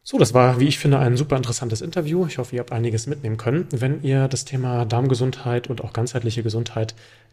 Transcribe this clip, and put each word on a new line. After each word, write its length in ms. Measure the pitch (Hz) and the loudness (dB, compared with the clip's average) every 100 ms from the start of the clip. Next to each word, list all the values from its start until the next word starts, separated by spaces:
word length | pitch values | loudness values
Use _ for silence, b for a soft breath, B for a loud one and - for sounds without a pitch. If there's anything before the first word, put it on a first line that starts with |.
| - | -2
So, 120 | 262 | 2
das 160 | 147 | 4
war, 260 | 123 127 123 | 6 6 6
wie 80 | 143 | 2
ich 120 | - | 2
finde, 200 | 147 139 | 2 4
ein 160 | 131 127 | 4 2
super 220 | 151 131 | 2 0
interessantes 420 | 120 117 120 110 | -2 -4 -4 -4
Interview. 460 | 180 180 151 175 180 | -4 -4 -2 0 -2
Ich 120 | - | -4
hoffe, 200 | 120 123 | -6 -6
ihr 20 | |
habt 140 | 120 | -4
einiges 340 | 117 117 110 - | -2 0 -2 -4
mitnehmen 300 | - 110 110 | -6 -4 -4
können. 300 | 123 151 - | 0 -2 -2
Wenn 320 | 123 131 143 | -2 -2 -2
ihr 240 | 139 135 135 | 0 2 2
das 160 | 131 | -2
Thema 400 | - 135 127 123 | -4 -4 -2 0
Darmgesundheit 840 | 110 117 131 120 131 127 123 120 120 | 0 2 2 2 0 -2 -2 -2 -4
und 120 | 117 | -8
auch 120 | 104 | -6
ganzheitliche 500 | - 120 123 113 113 | -4 -2 -2 -2 -2
Gesundheit, 500 | 113 113 117 110 110 - b b b | -2 -2 -4 -4 -6 -8 b b b